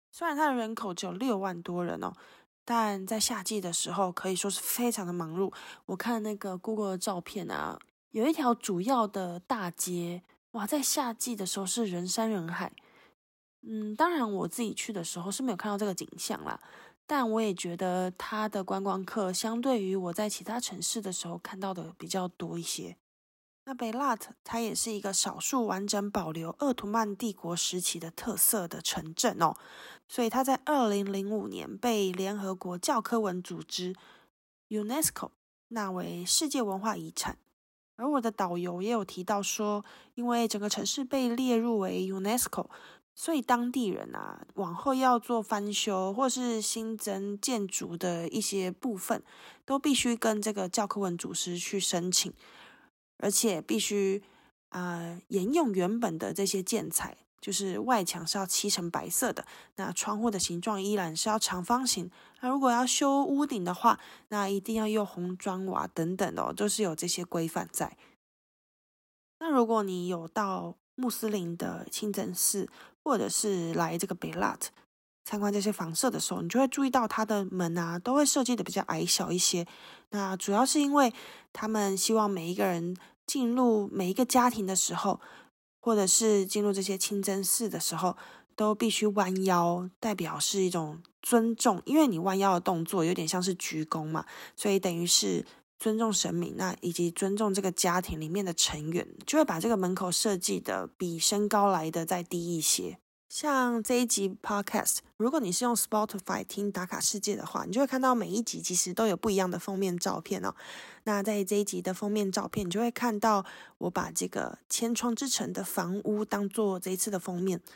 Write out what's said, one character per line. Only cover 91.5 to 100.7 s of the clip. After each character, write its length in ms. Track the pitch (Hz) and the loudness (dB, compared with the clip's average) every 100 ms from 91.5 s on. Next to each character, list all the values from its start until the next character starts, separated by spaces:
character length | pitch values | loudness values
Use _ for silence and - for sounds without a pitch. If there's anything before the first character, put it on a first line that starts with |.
重。 280 | 226 - 185 - | 2 2 2 2
因 120 | 294 | 4
为 100 | 285 | 6
你 100 | 165 | 4
弯 200 | 190 190 | 2 4
腰 140 | 196 | 4
的 80 | 175 | 4
动 240 | 185 170 165 | 2 0 0
作 180 | 190 | 2
有 100 | 165 | 2
点 140 | 180 160 | 2 0
像 160 | 185 | 0
是 100 | 185 180 | 0 -2
鞠 280 | - 160 | -4 -4
躬 220 | 156 160 156 | -2 -2 -2
嘛， 200 | 156 - - - - | -4 -6 -14 -16 -4
所 160 | 208 | 2
以 80 | 196 | 2
等 160 | 190 170 | 2 0
于 100 | 175 | 4
是 400 | - 202 175 - - _ - | 4 4 0 -2 -14 _ -4
尊 180 | 220 220 | 0 2
重 160 | 226 | 2
神 200 | 196 - | 2 0
明， 220 | 170 170 - | -2 -4 -2
那 180 | 185 - | -4 -2
以 140 | 175 | -4
及 180 | 170 170 | 0 0
尊 240 | 165 196 208 | 2 0 2
重 180 | 214 | 2
这 80 | 190 | 2
个 80 | 190 | 0
家 300 | 180 180 180 | 2 2 2
庭 200 | 180 160 | 0 -4
里 100 | 156 | -2
面 160 | 196 190 | -2 -2
的 80 | |
成 360 | 165 - 151 151 | 2 0 0 -2
员， 140 | 170 - - - | -2 -4 -10 2
就 120 | 302 | 4
会 60 | |
把 160 | 294 170 | 4 2
这 80 | 214 | 2
个 80 | 214 | 4
门 180 | 180 | 2
口 160 | 190 180 | 0 0
设 280 | 175 220 185 | 2 2 2
计 220 | 190 185 | 0 -2
得 280 | - | 0